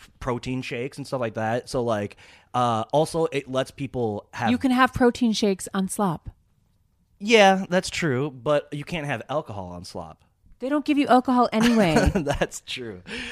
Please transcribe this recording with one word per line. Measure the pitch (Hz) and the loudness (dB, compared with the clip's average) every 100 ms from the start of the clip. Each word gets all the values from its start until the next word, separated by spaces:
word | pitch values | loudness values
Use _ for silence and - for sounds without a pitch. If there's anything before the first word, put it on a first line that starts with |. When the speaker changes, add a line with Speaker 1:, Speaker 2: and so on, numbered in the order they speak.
| - _ | -20 _
Speaker 1:
protein | 135 120 127 127 | -6 -6 -4 -6
shakes | 127 123 131 - | -6 -8 -8 -10
and | 127 | -8
stuff | 131 | -6
like | 113 | -4
that. | 107 110 123 - | -4 -2 -4 -4
So, | 135 | -4
like, | 117 107 104 - - - _ | -2 -2 -4 -10 -20 -20 _
uh, | 123 120 113 110 | -2 0 0 0
also, | 143 160 170 160 | 0 0 0 -2
it | 143 127 | -2 -4
lets | 131 131 | -4 -4
people | - 135 127 117 104 - | -6 -8 -4 -2 -4 -8
have | - 123 | -4 0
Speaker 2:
You | 247 | 0
can | 262 | 2
have | 247 254 | 2 2
protein | - 247 240 233 | 4 2 2 0
shakes | 208 208 190 - | 2 0 0 -4
on | 196 190 | -4 -4
slop. | - 196 151 - - _ _ _ _ _ _ _ _ | -2 -2 -2 -8 -18 _ _ _ _ _ _ _ _
Speaker 1:
Yeah, | 202 220 196 190 190 | 4 8 8 6 2
that's | 180 - | 0 0
true, | - 165 123 147 | -2 0 0 -2
but | 127 117 147 - | -4 0 0 0
you | 147 147 | -8 -8
can't | 170 143 | -6 -4
have | 117 - | -6 -4
alcohol | 143 - 101 90 | -6 -6 -10 -10
on | 87 | -12
slop. | 90 95 82 - _ _ _ - | -12 -12 -14 -16 _ _ _ -12
Speaker 2:
They | 254 | -4
don't | 294 285 | -2 2
give | 285 | 2
you | 277 | 4
alcohol | 254 262 247 233 | 4 6 2 2
anyway. | 220 233 226 185 151 - | 4 4 6 6 4 4
Speaker 1:
<laughs> | 202 | 2
That's | 139 143 - - - | 0 -2 -2 -4 -12
true. | - 117 90 - 247 - | -10 -10 -12 -12 -12 -10